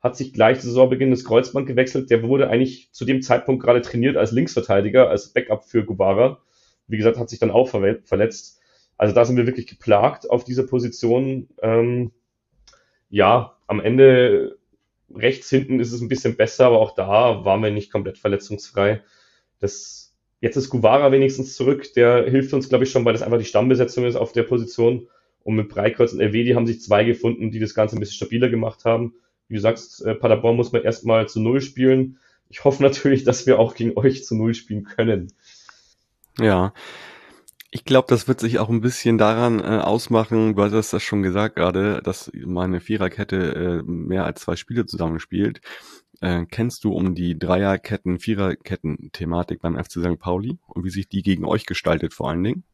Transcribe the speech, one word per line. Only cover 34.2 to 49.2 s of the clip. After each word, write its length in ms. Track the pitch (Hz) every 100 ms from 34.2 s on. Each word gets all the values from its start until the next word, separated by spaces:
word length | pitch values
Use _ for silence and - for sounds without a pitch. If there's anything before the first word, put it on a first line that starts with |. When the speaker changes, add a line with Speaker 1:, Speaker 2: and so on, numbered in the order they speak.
Speaker 1:
zu 120 | - 110
Null 180 | 113
spielen 300 | 117 _ 107
können. 480 | 101 - 113 98 90 _ _ _ - _ _ _ _ _ _ -
Speaker 2:
Ja. 340 | 113 92 98 - - - - - _ _ - _ _
Ich 120 | -
glaub, 240 | - 131 -
das 180 | 123 -
wird 140 | 127
sich 180 | 113 117
auch 100 | 110
ein 120 | 117
bisschen 360 | 117 - 117 113
daran, 440 | 107 113 120 113
äh, 180 | - 107
ausmachen, 760 | - 113 - 113 110 113 110 101
du 60 |
hattest 300 | 101 110 104
das 120 | 104
schon 180 | - 104
gesagt 320 | 95 95 107
gerade, 460 | - 87 92 101 101
dass 280 | - 95 -
meine 460 | - 69 90 92 90
Viererkette, 1000 | - 107 92 - 101 95 87 - 90 85 -
äh, 40 |
mehr 340 | 85 - 92
als 160 | 87 -
zwei 160 | - 87
Spiele 300 | - 120 113
zusammenspielt. 760 | 87 82 82 - 90 101 - - - - - _ _
Äh, 260 | 92 87 85
kennst 320 | - 120 -
du 100 | 107
um 220 | 87 92
die 240 | 85 87 80
Dreierketten-, 800 | 90 92 98 95 - 104 92 90
Viererketten-Thematik 1400 | - 101 95 - - 92 78 73 - -